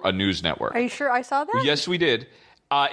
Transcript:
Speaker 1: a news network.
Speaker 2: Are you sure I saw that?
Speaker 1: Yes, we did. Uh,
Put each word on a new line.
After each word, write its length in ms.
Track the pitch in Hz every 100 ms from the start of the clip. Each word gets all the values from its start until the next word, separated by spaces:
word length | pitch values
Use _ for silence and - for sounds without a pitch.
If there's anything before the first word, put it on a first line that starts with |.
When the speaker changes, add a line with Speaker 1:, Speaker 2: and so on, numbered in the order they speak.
| 95
Speaker 1:
a 60 |
news 280 | 92 98 87
network. 320 | 85 - -
Speaker 2:
Are 60 | -
you 80 | 247
sure 240 | - 285
I 100 | 247
saw 220 | 254 277
that? 180 | 302 480 269
Speaker 1:
Yes, 200 | - -
we 120 | 175
did. 300 | 165 117 127 - - _ _
Uh, 160 | 143 143